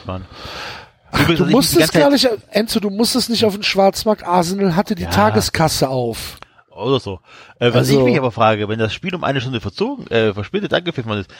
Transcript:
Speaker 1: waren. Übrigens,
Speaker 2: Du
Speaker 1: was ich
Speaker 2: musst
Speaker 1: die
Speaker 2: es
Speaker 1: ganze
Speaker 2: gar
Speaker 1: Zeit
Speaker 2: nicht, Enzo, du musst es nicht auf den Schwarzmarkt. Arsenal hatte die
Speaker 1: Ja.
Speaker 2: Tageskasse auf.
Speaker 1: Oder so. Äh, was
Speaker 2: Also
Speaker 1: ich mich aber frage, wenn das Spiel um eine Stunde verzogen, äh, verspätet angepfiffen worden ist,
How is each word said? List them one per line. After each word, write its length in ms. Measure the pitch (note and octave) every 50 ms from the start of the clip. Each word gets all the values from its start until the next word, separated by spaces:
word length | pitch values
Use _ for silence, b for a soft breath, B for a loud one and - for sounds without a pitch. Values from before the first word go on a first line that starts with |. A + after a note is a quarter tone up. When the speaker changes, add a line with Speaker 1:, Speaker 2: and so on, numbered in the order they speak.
| -
Speaker 1:
waren. 200 | - F#2 F#2 F#2 - B B B B B B B B B B B B B _ _ _
Übrigens, 260 | - - D3 D#3 E3+ D3+
Speaker 2:
Du 60 | C#3+
Speaker 1:
was 40 | D#3
ich 60 | G3
Speaker 2:
musst 180 | C4 - -
Speaker 1:
die 100 | - E4+
Speaker 2:
es 100 | D#4 -
Speaker 1:
ganze 60 | - C4+
Speaker 2:
gar 120 | C#4+ C#4+ C#4+ A3+
Speaker 1:
Zeit 200 | A#3 B3 A3 G3+
Speaker 2:
nicht, 180 | - _ -
Enzo, 240 | G3 A3+ - - A3+
du 100 | F#3+ G#3
musst 240 | F#3+ G#3 A#3+ - -
es 140 | B3 - -
nicht 160 | A#3 F#3+ A3+
auf 100 | G#3+ F#3+
den 80 | G#3
Schwarzmarkt. 600 | G3+ - - F#3+ G3 G3 F#3+ - - A3 G#3 - -
Arsenal 500 | - F3 F#3 E3 E3+ F#3+ G3+ G3 F#3+ D#3+
hatte 220 | F#3 G#3 - G#3+
die 80 | E3+ F3+
Speaker 1:
Ja. 60 | F3
Speaker 2:
Tageskasse 800 | G3 G3 G#3 A3 G#3+ A3 - - - - D#3+ D3+ - - D3+ C3
auf. 500 | B2+ B2+ B2 A#2 A2 - - - - - B B B B B _
Speaker 1:
Oder 300 | _ - G#2 C3 C#3 B2
so. 200 | - G#2 F#2+ - B B B B B B B B
Äh, 100 | A#2+ A#2+
was 80 | A#2
Speaker 2:
Also 220 | B2 C3 C3 C#3 C3+
Speaker 1:
ich 60 | C3
mich 120 | B2 A#2+
aber 160 | - C3 A#2+
frage, 360 | - A2+ A2+ A2 A2 G#2 G#2+ G2+
wenn 100 | A2 A2+
das 160 | A2 G#2 -
Spiel 200 | - - F#3+ F3+
um 100 | E3+ C#3
eine 160 | A2 C#3 C#3
Stunde 200 | A#2+ C3 C3 A2+
verzogen, 460 | - G2+ - - G3 C4 C#4+ B3 -
äh, 260 | - - A2+ A2 G#2+
verspätet 400 | F#2+ G#2 G2 - - G#3+ G3+ D#3
angepfiffen 380 | - D#3 F3 F3 - C#3 A2+ A2
worden 100 | G#2+ G#2
ist, 100 | F#2 B B